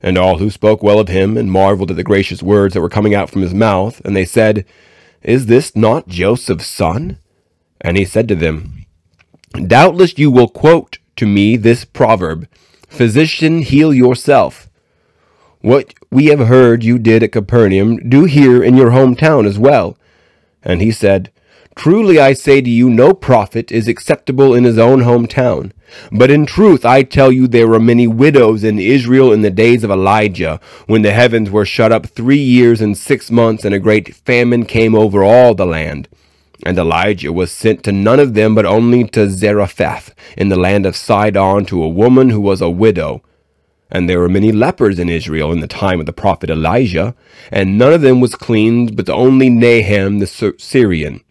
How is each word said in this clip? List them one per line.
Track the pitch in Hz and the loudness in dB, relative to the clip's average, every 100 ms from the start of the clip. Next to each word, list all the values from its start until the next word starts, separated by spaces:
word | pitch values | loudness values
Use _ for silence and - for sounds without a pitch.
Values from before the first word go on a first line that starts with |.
And | 98 90 | -2 0
all | 92 87 | 0 -2
who | 104 | -4
spoke | - 107 110 | -2 -2 0
well | 104 107 | 0 0
of | 98 | 0
him, | 92 95 110 | -2 -2 -4
and | 107 | -2
marveled | 92 98 98 92 | 0 0 -2 -4
at | 90 | -8
the | |
gracious | 90 98 98 87 | -2 -2 -2 -8
words | 82 104 101 | -2 0 0
that | 92 | -2
were | 85 | -6
coming | - 107 | -4 -2
out | 104 90 | -2 -4
from | 98 | -6
his | 90 | -6
mouth, | 92 113 95 101 - | -2 -2 -2 -4 -8
and | - 98 | -6 -6
they | |
said, | 92 - 110 104 - _ _ _ _ _ | -4 -2 0 -2 -8 _ _ _ _ _
"Is | - 123 | -4 -4
this | 113 117 - 104 | 2 0 0 -2
not | 110 120 - | 0 -2 -6
Joseph's | 87 92 117 - 85 - | -6 -4 -4 -4 -8 -8
son?" | - 90 98 170 - _ _ _ _ _ _ | -6 -4 -4 -10 -14 _ _ _ _ _ _
And | - 92 | -4 -4
he | 95 | -2
said | 110 113 | -4 -2
to | |
them, | 92 80 78 - - - _ _ _ _ _ _ - 90 | -2 -4 -6 -12 -20 -20 _ _ _ _ _ _ -12 0
"Doubtless | 117 175 170 175 - | 2 2 2 0 2
you | 147 | 2
will | 127 120 | 2 0
quote | - 151 165 - - _ - | 0 2 2 0 -20 _ -6
to | 107 | -2
me | 101 101 117 | 0 0 0
this | 110 120 | 0 0
proverb, | - - 117 110 87 80 82 _ _ _ _ | -4 -2 0 0 -2 -8 -12 _ _ _ _
'Physician, | - 120 110 160 - 160 165 | -2 0 2 -2 -2 -2 -2
heal | 139 135 156 | 0 2 2
yourself.' | 135 123 120 - 135 78 - _ _ _ _ _ _ _ _ _ _ | 4 2 0 0 0 0 -6 _ _ _ _ _ _ _ _ _ _
What | 104 135 - _ _ | 0 0 0 _ _
we | 131 147 | 0 2
have | 147 | 2
heard | 113 127 123 117 | 4 4 4 2
you | 113 123 | 0 0
did | 113 113 | 2 2
at | 110 | 0
Capernaum, | 117 98 120 104 95 104 117 120 | -4 -2 2 2 2 0 -2 0
do | 135 175 | 2 4
here | 147 135 123 | 4 4 4
in | 120 127 | 4 4
your | 123 | 4
hometown | 127 135 123 160 147 104 | 4 2 2 0 2 0
as | 101 | 2
well." | 123 139 92 - _ _ _ _ _ _ | 2 2 -2 -10 _ _ _ _ _ _
And | - 90 | -6 -2
he | 107 | -2
said, | 110 101 98 98 _ _ _ _ | -2 0 0 -2 _ _ _ _
"Truly | - 151 202 214 160 | -6 0 2 4 4
I | 135 | 4
say | 135 - 139 | 2 2 0
to | 127 | 2
you, | 117 127 | 0 2
no | 113 135 | 4 2
prophet | 190 - 123 98 113 - | 2 0 0 0 -8 -6
is | 113 110 | -6 -4
acceptable | - - - - 131 139 | -6 -4 -6 -4 2 4
in | 123 | 4
his | 123 110 | 2 4
own | 117 135 | 4 4
hometown. | 120 120 117 - 123 78 95 _ _ - - | 2 0 -2 -2 -2 -4 -8 _ _ -20 -10
But | 104 127 | 0 2
in | 147 | 4
truth | 147 - 214 151 | 0 2 4 4
I | 117 131 | 4 2
tell | 131 - 135 | 2 2 2
you, | 127 127 | 2 2
there | 117 113 | 2 2
were | 113 | 2
many | 113 120 120 | 2 2 2
widows | 113 143 143 113 110 | 2 2 4 2 0
in | 107 104 | -2 -2
Israel | 98 139 120 131 131 | 0 -2 0 2 4
in | 107 | 2
the | 107 | 0
days | 92 113 120 | 0 2 2
of | 107 | 0
Elijah, | 95 95 107 107 90 80 78 _ - - | -2 0 0 -2 -4 -8 -8 _ -20 -2
when | 110 | 0
the | 104 | 2
heavens | 104 123 113 104 | 2 2 0 -2
were | 104 | -2
shut | 101 - 110 | -2 0 0
up | 113 - | 0 -4
three | - 120 139 | -8 -2 0
years | 135 123 120 117 | 2 2 4 2
and | 107 | -2
six | 101 - 127 - | -6 -4 -6 -2
months, | 117 113 107 | -2 0 -2
and | 104 | -4
a | 101 | -2
great | 107 107 95 | 0 -2 -2
famine | _ - 120 120 120 117 | _ -4 -2 0 -2 -2
came | 117 113 | -2 0
over | 110 107 98 | 2 2 2
all | 98 120 123 | 4 6 4
the | 98 | 2
land. | 92 80 78 73 - _ _ _ _ _ - | -4 -4 -8 -10 -16 _ _ _ _ _ -6
And | 90 | -4
Elijah | 82 80 98 98 71 | -2 -2 -2 -4 -6
was | 85 87 | -6 -8
sent | - 110 107 | -4 -4 -4
to | - | -4
none | 98 101 135 | -2 0 2
of | 139 | 2
them, | 107 110 | 0 0
but | 110 95 | 0 0
only | 104 120 120 | 0 2 0
to | 117 - 104 | 0 -2 -2
Zarephath, | 95 104 104 98 - 80 80 - _ - - | -2 -2 -2 -4 -4 -6 -6 -16 _ -20 -6
in | 98 | -2
the | 92 | 0
land | 90 101 | 0 0
of | 95 | -2
Sidon, | - - 104 107 98 95 101 | -6 -2 -2 0 0 0 0
to | 95 90 | -2 -6
a | 80 | -6
woman | 82 117 127 131 | 0 2 4 2
who | 107 | 0
was | 101 95 | -4 -4
a | 87 | -4
widow. | 87 110 90 76 60 _ _ _ _ _ _ _ | 0 0 0 -6 -10 _ _ _ _ _ _ _
And | - 87 | -6 -4
there | 90 | -2
were | 87 | 0
many | 95 107 | 0 0
lepers | 107 131 - 110 90 | 0 -2 -2 -4 -2
in | 85 | -6
Israel | 82 - 78 76 | -6 -8 -6 -6
in | 85 | -6
the | 78 | -8
time | - 98 92 | -8 -6 -4
of | 78 | -8
the | |
prophet | - 101 87 80 | -6 -4 -4 -6
Elijah, | 80 78 110 123 87 101 - _ _ - | -4 -2 -2 -2 -4 -6 -10 _ _ -8
and | 98 95 101 | -4 -2 2
none | 127 | 2
of | 165 | 4
them | 139 127 | 2 2
was | 123 | 0
cleansed, | - - 113 110 117 120 110 | -4 -4 -2 0 0 -4 -6
but | - | -6
only | - 127 131 131 | 0 2 2 2
Nahum | 117 120 120 98 104 98 101 | 2 2 2 0 -2 -2 -4
the | 98 | -6
Sy-, | - 107 - | -6 -6 -6
Syrian." | - 131 110 85 73 50 _ | -4 -2 -2 -4 -6 -12 _